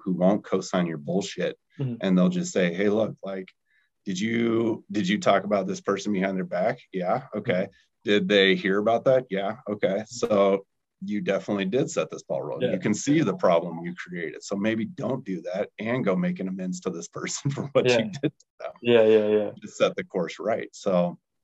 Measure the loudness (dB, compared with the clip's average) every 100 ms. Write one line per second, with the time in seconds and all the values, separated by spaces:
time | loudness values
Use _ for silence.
0 | -4 2 2 2 0 -4 -2 -2 0 -4
1 | -4 -4 -4 -4 -6 -6 _ -8 -6 -4
2 | 2 4 4 2 -2 0 0 2 2 2
3 | 0 -4 -10 -10 -12 _ _ _ _ _
4 | -8 -4 -2 0 0 0 0 -4 -6 -4
5 | 0 0 2 2 2 0 0 -4 -2 -2
6 | -2 0 0 -2 -4 -2 -2 -4 -8 -6
7 | -2 -2 -4 -8 -2 -2 -2 -8 _ _
8 | 0 2 4 6 6 4 2 2 2 2
9 | 4 2 2 -4 -4 -6 -8 -2 -2 -2
10 | -6 -6 0 4 4 2 -2 _ _ _
11 | -6 -4 -2 -2 -2 -2 0 0 0 -2
12 | -4 -8 -6 -6 -4 -4 -2 0 0 0
13 | 2 2 2 2 4 4 2 -6 -8 -10
14 | -10 -8 -8 -10 -8 -2 0 0 -4 -6
15 | -6 -6 -6 -8 -6 -6 -6 -6 -4 -2
16 | 0 0 0 -2 -6 -6 -6 -6 -6 -8
17 | -10 -10 -10 -6 -4 -4 -2 2 4 2
18 | 0 -4 -4 -6 _ _ -14 -4 4 6
19 | 8 6 6 2 0 -6 -16 0 0 0
20 | -4 -2 -2 -4 -2 -2 -4 -6 0 2
21 | 2 -2 _ _